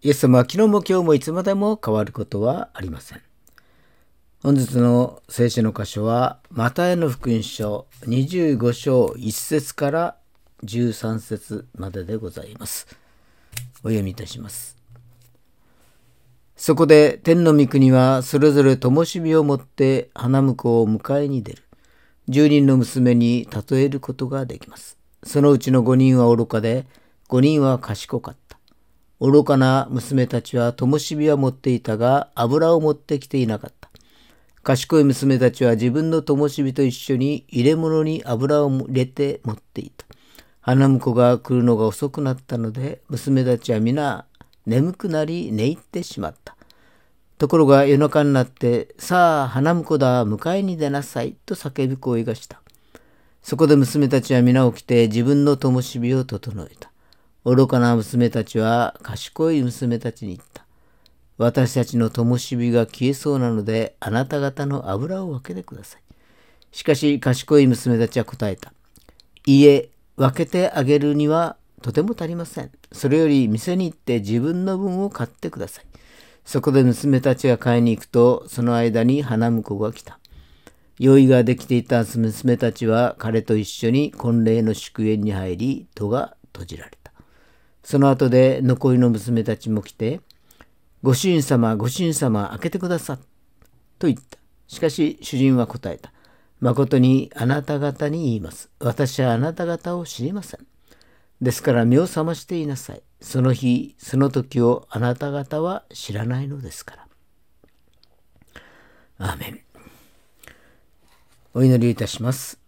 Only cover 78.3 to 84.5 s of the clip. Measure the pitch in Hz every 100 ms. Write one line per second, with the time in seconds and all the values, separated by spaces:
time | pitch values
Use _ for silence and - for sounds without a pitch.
78.3 | 127 - - 120 120 117 113 117 139 139
79.3 | 110 117 117 110 101 107 - - - _
80.3 | - - _ - _ _ _ 127 135 131
81.3 | 127 117 123 - 120 120 123 110 120 113
82.3 | 107 127 120 120 107 113 110 120 - 110
83.3 | 113 107 107 101 - 113 127 147 - 120
84.3 | 117 113